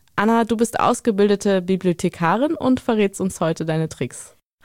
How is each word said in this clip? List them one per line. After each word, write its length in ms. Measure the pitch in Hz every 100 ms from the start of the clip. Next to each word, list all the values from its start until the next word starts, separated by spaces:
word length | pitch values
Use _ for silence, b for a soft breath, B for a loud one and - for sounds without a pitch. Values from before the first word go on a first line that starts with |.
| _
Anna, 300 | - 208 233
du 120 | 226 226
bist 220 | 233 -
ausgebildete 840 | 175 240 247 196 202 202 208 190
Bibliothekarin 920 | 180 190 185 170 180 - 165 208 302
und 240 | 320 262 254
verrätst 420 | - 220 202 -
uns 200 | 190 -
heute 240 | 165 165
deine 240 | 160 160 160
Tricks. 480 | - 123 - - _ _ _